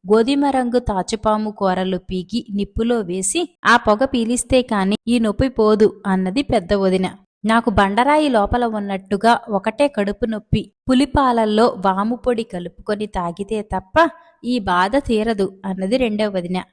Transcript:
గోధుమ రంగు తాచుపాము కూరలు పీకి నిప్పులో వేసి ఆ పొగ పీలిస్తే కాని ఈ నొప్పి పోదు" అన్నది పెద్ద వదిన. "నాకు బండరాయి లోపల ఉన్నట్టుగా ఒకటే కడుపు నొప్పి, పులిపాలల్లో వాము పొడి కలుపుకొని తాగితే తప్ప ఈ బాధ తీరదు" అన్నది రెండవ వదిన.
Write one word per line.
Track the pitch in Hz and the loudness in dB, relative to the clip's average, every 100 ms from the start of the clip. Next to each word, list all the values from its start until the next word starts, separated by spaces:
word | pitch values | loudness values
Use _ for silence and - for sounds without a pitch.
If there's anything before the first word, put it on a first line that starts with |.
| 185 | 4
గోధుమ | 220 226 277 285 | 2 4 2 2
రంగు | 262 247 247 | 0 0 -2
తాచుపాము | 240 196 180 220 220 214 214 | 0 -4 -4 -4 -2 0 -2
కూరలు | 208 190 185 190 180 | -2 -2 0 -2 -4
పీకి | - 185 180 233 - | -4 -8 -4 -8 -6
నిప్పులో | 202 202 - 233 240 | -6 -4 -4 -2 -2
వేసి | 180 185 190 339 339 _ - | -2 -4 -2 -2 -4 _ 2
ఆ | 240 | 4
పొగ | 220 208 269 | 4 2 0
పీలిస్తే | 247 226 247 - 262 | 0 -2 -4 0 0
కాని | 247 214 190 208 - | 2 0 0 -2 0
ఈ | 240 | 0
నొప్పి | 220 202 262 | 0 0 -2
పోదు" | 254 214 214 214 - 202 | 2 2 4 2 2 -2
అన్నది | 190 185 214 | -2 0 -2
పెద్ద | 285 233 170 | -2 -2 0
వదిన. | 202 190 185 185 - _ _ 208 | 0 2 0 -2 -6 _ _ 0
"నాకు | 226 233 | 0 2
బండరాయి | 202 196 202 254 302 302 | 2 2 2 2 4 4
లోపల | 233 202 240 233 | 2 2 0 -2
ఉన్నట్టుగా | 220 202 196 196 196 226 240 - | -4 -6 -8 -4 0 2 2 0
ఒకటే | 196 220 220 285 | -4 -4 0 0
కడుపు | 220 196 208 226 | 0 -4 -2 -4
నొప్పి, | 214 _ 220 - _ - | -6 _ -4 -4 _ 0
పులిపాలల్లో | 254 277 294 262 233 220 214 233 - 190 | 2 2 2 2 2 2 2 2 2 -2
వాము | 185 214 240 | 0 -2 -2
పొడి | 254 233 | -2 -2
కలుపుకొని | 226 180 175 - - 208 214 | -4 -10 -12 -12 -6 -6 -4
తాగితే | 190 170 170 202 214 | -6 -6 -6 -6 -6
తప్ప | 208 190 190 311 330 - - _ | -4 -8 -2 2 2 0 -20 _
ఈ | 233 247 | -4 -4
బాధ | 196 180 190 269 | 0 0 2 0
తీరదు" | 277 220 220 208 190 190 196 | 0 0 0 0 -2 -4 -8
అన్నది | 185 190 254 | -6 -2 0
రెండవ | 240 208 214 190 | 0 0 -2 -4
వదిన. | 175 185 - | -4 -6 -8